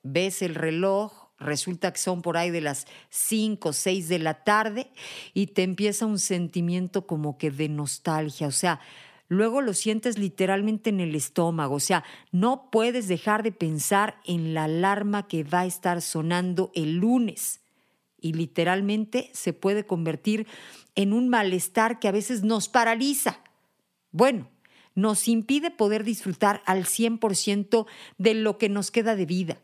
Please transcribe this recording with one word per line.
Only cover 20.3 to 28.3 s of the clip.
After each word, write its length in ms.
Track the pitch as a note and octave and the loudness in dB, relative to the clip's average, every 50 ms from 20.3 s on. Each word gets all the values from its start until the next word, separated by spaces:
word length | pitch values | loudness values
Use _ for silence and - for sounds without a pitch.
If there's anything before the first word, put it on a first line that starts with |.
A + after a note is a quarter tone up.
| G#3+ A3 A3 - - - - - - - - _ _ | 0 0 -2 -8 -12 -20 -20 -20 -20 -20 -20 _ _
en 180 | G3 G3 G3 | 0 2 2
un 160 | G#3 A#3+ B3+ B3 | 2 2 2 4
malestar 680 | B3 A3+ G#3 F#3+ F#3 F3+ F3+ - _ A#3 A3 A3+ A#3+ A#3 | 2 2 2 2 0 0 -2 0 _ 2 2 2 0 0
que 100 | - G3+ | 0 0
a 40 | |
veces 300 | F#3+ G#3+ G3+ A3 B3+ G#3+ | 0 0 -2 -2 -2 0
nos 280 | F#3+ G#3+ A3+ G#3 - - | 2 2 2 0 -2 2
paraliza. 680 | - B3 A#3 A#3 A3+ A3+ C4 C#4+ C#4+ C#4 - A3+ - - _ _ _ _ _ _ _ _ _ _ _ _ _ _ | 2 2 4 4 2 2 0 0 0 0 -2 -2 -4 -4 _ _ _ _ _ _ _ _ _ _ _ _ _ _
Bueno, 360 | - D#3+ A#3+ C4+ B3+ G3+ B2 - _ _ _ _ _ - _ _ _ | 2 4 4 4 4 0 -8 -12 _ _ _ _ _ -20 _ _ _
nos 340 | F#3 G3 A3 G#3+ - - A#3 | 0 2 2 2 2 2 2
impide 420 | A#3 A3+ A3 - C4+ D4 D4+ E4+ | 2 2 2 0 0 0 0 -2
poder 340 | E4+ - A3 G3+ G#3+ A3 G#3+ | 0 0 0 2 2 0 -2
disfrutar 580 | A3+ A3 - - G3 F3 - G#3+ G3+ G#3 - - | -2 -4 -4 -4 -6 -2 2 2 2 2 2 0
al 220 | - F#3 F#3+ F3 | 0 0 0 0
cien 320 | - - - A3+ A3+ A#3 A3+ | -2 0 0 0 0 0 0
por 180 | - G#3+ F#3+ | 0 0 0
ciento 500 | - - G3+ G3+ G3+ G3 G3+ - A3+ G#3+ - - - - - _ | 0 0 0 0 -2 0 2 2 2 2 -2 -12 -20 -20 -20 _
de 160 | - F#3 A3+ | 2 2 2